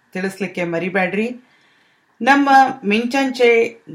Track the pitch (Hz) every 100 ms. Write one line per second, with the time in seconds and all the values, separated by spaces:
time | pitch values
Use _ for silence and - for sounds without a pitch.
0 | _ 185 190 190 185 185 175 165 180 190
1 | 180 190 226 247 _ _ _ _ _ _
2 | _ - 233 277 277 269 262 254 190 208
3 | 240 277 269 254 240 233 233 - -